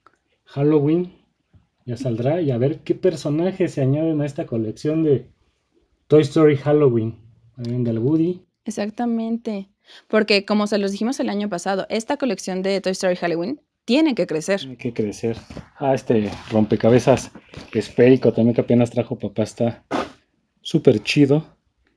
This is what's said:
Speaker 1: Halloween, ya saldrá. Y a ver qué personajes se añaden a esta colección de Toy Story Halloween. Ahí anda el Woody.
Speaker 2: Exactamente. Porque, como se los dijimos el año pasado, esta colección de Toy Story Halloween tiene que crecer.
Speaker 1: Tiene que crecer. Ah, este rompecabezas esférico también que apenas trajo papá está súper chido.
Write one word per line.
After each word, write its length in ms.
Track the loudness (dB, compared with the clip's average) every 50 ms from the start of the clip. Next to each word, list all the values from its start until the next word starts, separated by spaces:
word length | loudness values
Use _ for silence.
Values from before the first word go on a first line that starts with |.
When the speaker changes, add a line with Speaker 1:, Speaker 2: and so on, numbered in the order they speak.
| _ _ _ _ _ _ _ _ _
Speaker 1:
Halloween, 720 | -10 -4 -2 2 2 2 2 2 2 0 0 -2 -6 -10 _ _ _ _ _ _ _ _ _ _ _ _ _ _
ya 100 | -10 -8
saldrá. 440 | -6 -6 -4 -4 -2 -2 -2 -2 0
Y 80 | 0 -2
a 80 | 0 0
ver 220 | 0 -2 -2 -4
qué 140 | -4 -6 -4
personajes 800 | -2 -2 -2 -2 -2 -4 -4 -2 -2 -2 -2 -2 -2 -4 -2
se 80 | -2 -2
añaden 400 | 0 0 0 0 0 -2 -2 -2
a 60 | -4
esta 200 | -4 -6 -8 -8
colección 560 | -6 -6 -4 -4 -6 -8 -6 -4 -4 -2 0
de 280 | 2 2 2 0 -2 -6 _ _ _ _ _ _ _ _ _ _ _ _ _ _ _
Toy 140 | 4 4 4
Story 340 | 4 4 4 4 4 4 4
Halloween. 640 | 2 2 2 4 4 4 4 2 2 -2 -4 -6 -10 -18 -20 _ _ _ _ _
Ahí 180 | -10 -8 -6 -4
anda 160 | -2 -2 -2
el 80 | -2 -2
Woody. 460 | 0 0 0 0 0 -2 -4 -6 -12 _ _ _ _
Speaker 2:
Exactamente. 1040 | -10 -8 -6 -6 -6 -6 -6 -4 -4 -4 -4 -4 -4 -6 -6 -6 -8 -8 -8 -10 -12 _ _ _ _ -20 -20 _ _
Porque, 360 | 0 0 2 2 2 0 0
como 220 | 0 0 0 0
se 120 | 0 -2 -2
los 140 | -2 -4
dijimos 260 | -4 -4 -4 -4 -4 -4
el 100 | -4 -4
año 200 | -4 -4 -6 -6
pasado, 380 | -6 -6 -4 -4 -4 -4 -4 -4
esta 280 | -6 -6 -4 -6 -4 -4
colección 440 | -2 -4 -4 -4 -6 -6 -6 -4
de 180 | -2 -2 -2 -2
Toy 120 | -2 -4
Story 240 | -4 -2 -2 -2 -2
Halloween 440 | 0 -2 -4 -2 -4 -4 -6 -8 -10 _ _ _ _ _
tiene 300 | 0 2 2 2 2 2
que 120 | 0 -2
crecer. 340 | -2 -4 -4 -2 -2 -4 -4
Speaker 1:
Tiene 160 | -4 -10 -12
que 160 | -10 -8 -6
crecer. 440 | -4 -4 -4 -4 -4 -4 -4 -6 -6 -6 -10 -16 -18 -18 -18 -18 _ -4
Ah, 160 | -2 0 0
este 360 | 0 0 0 2 2 0 -2 -6 -10 -6 -2
rompecabezas 800 | 0 2 2 2 2 2 4 4 4 6 6 4 2 2 0 -6 -16 -20 -20 _ -20 -20 -12 -6
esférico 600 | -4 -4 -4 -2 2 6 6 6 6 6 4 2
también 220 | 2 2 2 2 2
que 60 | 0
apenas 300 | 0 2 2 2 2 2
trajo 280 | 0 -4 -4 -4 -6 -8
papá 240 | -10 -6 -4 -4
está 420 | -6 -4 -4 -4 -4 -4 -4 -6 _ -8 -6 -6 -6 -8 -12 _ _ _ _ _ _ _ _ _
súper 420 | -6 -4 -2 2 4 4 4 4
chido. 420 | 2 0 2 4 4 4 4 0 -2 -6 _ _ _ _ _ _ _ _ _